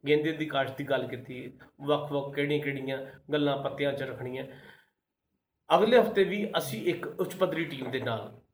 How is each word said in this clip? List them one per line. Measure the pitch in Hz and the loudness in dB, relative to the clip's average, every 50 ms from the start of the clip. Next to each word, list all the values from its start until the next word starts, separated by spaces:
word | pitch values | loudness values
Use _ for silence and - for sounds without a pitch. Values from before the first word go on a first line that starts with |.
| - | 4
ਗੇਂਦੇ | 139 151 151 151 160 | 4 4 4 4 0
ਦੀ | 156 151 156 | -2 -2 -4
ਕਾਸ਼ਤ | 151 147 139 135 117 - | 0 0 0 0 0 -4
ਦੀ | - 143 | -8 -2
ਗੱਲ | 139 135 127 123 | 0 0 0 0
ਕੀਤੀ, | 120 127 120 - - 127 123 127 127 - - - - _ - | -4 -8 -10 -10 -12 -12 -12 -12 -12 -16 -18 -20 -20 _ -8
ਵੱਖ-ਵੱਖ | 143 143 147 147 147 - 143 143 139 - - | 0 0 0 0 0 -2 -2 -2 -2 -2 -2
ਕਿਹੜੀਆਂ-ਕਿਹੜੀਆਂ | 143 143 143 151 147 147 143 139 135 131 135 135 135 - - - - _ - 147 | -2 0 0 0 0 0 -2 -4 -4 -4 -4 -4 -6 -6 -12 -16 -20 _ -2 0
ਗੱਲਾਂ | 147 147 143 139 131 135 | 2 2 2 2 0 -2
ਪੱਤਿਆਂ | 135 - - 143 143 131 | -4 -2 0 0 0 0
'ਚ | - 135 | -2 -4
ਰੱਖਣੀਆਂ। | 123 117 117 123 127 127 131 135 - - - - - - - _ _ _ _ _ _ _ _ _ _ _ _ _ _ _ _ _ - 156 | -6 -6 -8 -8 -6 -6 -8 -10 -10 -14 -18 -20 -20 -20 -20 _ _ _ _ _ _ _ _ _ _ _ _ _ _ _ _ _ 4 6
ਅਗਲੇ | 175 208 226 247 240 | 6 6 8 8 8
ਹਫ਼ਤੇ | 214 208 - 202 190 | 6 6 4 2 2
ਵੀ | 170 190 208 - - - | 2 2 -2 -2 -2 -2
ਅਸੀਂ | 170 - 135 226 220 - | -2 -2 -2 -6 -2 -2
ਇੱਕ | 175 156 - - | -2 -2 -2 -6
ਉੱਚ | - - - 185 175 - | -10 -4 -4 -4 -4 0
ਪੱਧਰੀ | - 185 170 160 160 165 | 0 0 0 2 -2 -4
ਟੀਮ | 147 143 131 131 117 | -4 -6 -8 -6 -4
ਦੇ | 123 127 | -4 -2
ਨਾਲ | 117 123 113 107 - - - - _ _ | -2 -2 -2 -2 -4 -10 -14 -18 _ _